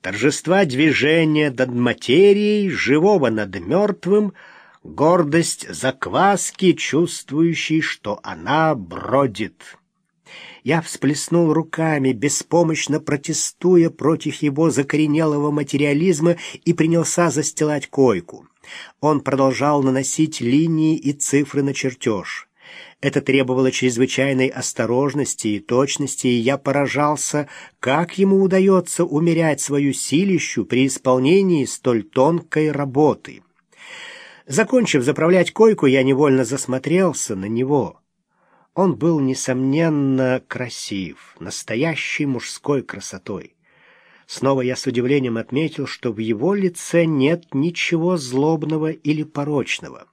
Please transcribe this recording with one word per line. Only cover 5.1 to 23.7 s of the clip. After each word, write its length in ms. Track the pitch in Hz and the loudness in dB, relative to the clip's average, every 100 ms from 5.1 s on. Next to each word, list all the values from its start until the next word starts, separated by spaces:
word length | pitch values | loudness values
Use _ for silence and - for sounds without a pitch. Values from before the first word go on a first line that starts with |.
| 180 151 160 165 - - | 4 2 0 0 -6 -12
закваски, 1040 | 85 131 - 90 113 190 196 - - 190 | -4 -4 -4 -4 2 2 2 -4 0 2
чувствующей, 1040 | 151 - 139 170 - - 139 170 160 - 160 | 2 0 0 -2 -4 -8 0 0 0 -2 -2
что 400 | - - 104 104 | -2 -6 -8 -8
она 540 | - 82 90 147 160 139 | -10 -12 -2 0 2 -2
бродит. 1000 | 87 85 - 127 139 101 104 _ - - _ _ _ _ _ - - - | -6 -12 -2 0 0 -2 -10 _ -20 -20 _ _ _ _ _ -20 -20 -10
Я 160 | 123 160 | -2 -2
всплеснул 720 | 160 - 135 147 - 170 170 | -2 -2 -2 -2 0 2 4
руками, 600 | 151 160 - 160 151 135 | 2 -2 -4 -2 0 0
беспомощно 880 | 117 143 - - 165 165 156 - 151 | 0 -2 -4 0 2 2 0 -2 -4
протестуя 920 | 151 143 - 151 - - 175 180 165 | -2 -4 -4 -6 -6 -2 4 6 4
против 460 | - - 160 156 139 | 2 0 0 -2 -2
его 280 | 147 139 165 | -2 2 0
закоренелого 800 | 135 139 147 156 147 160 147 147 | 2 0 0 2 2 0 0 0
материализма, 840 | 147 139 139 147 143 185 156 165 170 - - | -2 -2 -2 0 2 2 2 2 0 -6 -8
и 80 | - | -2
принялся 580 | 165 160 170 156 - 170 | 0 2 2 0 0 0
застилать 580 | 131 147 - 151 147 - | 0 -4 -2 -2 -2 -4
койку. 580 | - 131 95 82 - - _ - - - _ | 2 4 4 -4 -20 -20 _ -20 -20 -20 _
Он 200 | 147 147 | 0 0
продолжал 640 | 131 135 135 123 143 147 | 0 2 2 2 0 2
наносить 580 | 131 131 135 - 156 156 | 2 0 -2 -2 -2 -2
линии 560 | 120 135 165 160 156 156 | 0 2 2 2 2 0
и 160 | 139 | -2
цифры 500 | 143 - 143 143 139 | -4 -2 0 0 -2
на 120 | 139 | -2
чертеж. 760 | 131 135 123 - 104 82 - - _ - - - _ | -4 -6 -4 -4 -4 -6 -14 -16 _ -20 -20 -20 _
Это 200 | 143 139 | -2 -2
требовало 520 | 135 135 127 127 131 | 0 0 2 0 0